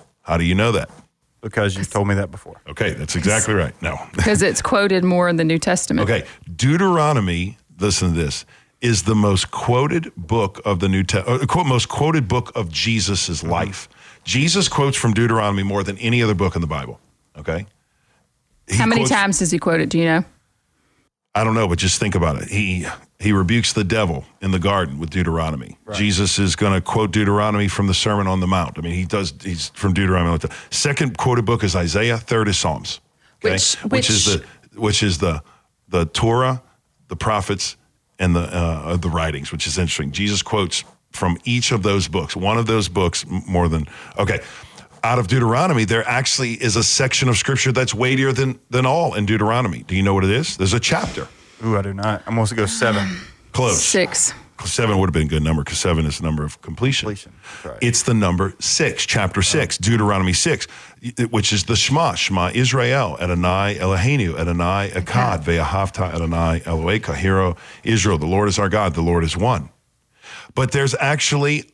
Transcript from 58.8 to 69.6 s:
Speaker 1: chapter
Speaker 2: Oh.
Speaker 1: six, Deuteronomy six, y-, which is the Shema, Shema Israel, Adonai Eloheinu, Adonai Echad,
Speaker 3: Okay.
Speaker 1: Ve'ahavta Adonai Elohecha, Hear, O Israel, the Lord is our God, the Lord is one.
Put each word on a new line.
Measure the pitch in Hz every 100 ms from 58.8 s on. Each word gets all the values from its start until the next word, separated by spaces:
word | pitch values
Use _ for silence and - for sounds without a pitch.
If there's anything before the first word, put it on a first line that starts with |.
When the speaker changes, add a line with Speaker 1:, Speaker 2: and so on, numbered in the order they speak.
| 156 - -
Speaker 1:
chapter | 113 95 101
Speaker 2:
Oh. |
Speaker 1:
six, | 92 151 98 -
Deuteronomy | 95 113 104 98 92
six, | 87 - - - - - -
y-, | 120 120 113
which | 113 -
is | 107
the | - 110
Shema, | - 147 160 87
Shema | - 95 87
Israel, | 120 127 131 120 135 113 67
Adonai | 90 87 90 92 101 101
Eloheinu, | 92 95 113 143 90 78
Adonai | 85 87 87 98 98
Echad, | 92 90 120 123 90
Speaker 3:
Okay. | 76 85
Speaker 1:
Ve'ahavta | 78 98 95 - 90
Adonai | 82 82 82 82 82 85
Elohecha, | 80 85 107 - -
Hear, | 95 95
O | 92 82 - - -
Israel, | 113 98 85
the | 78
Lord | 95 104
is | 95
our | 98
God, | 107 98 78
the |
Lord | 82 87
is | 80 82
one. | 113 98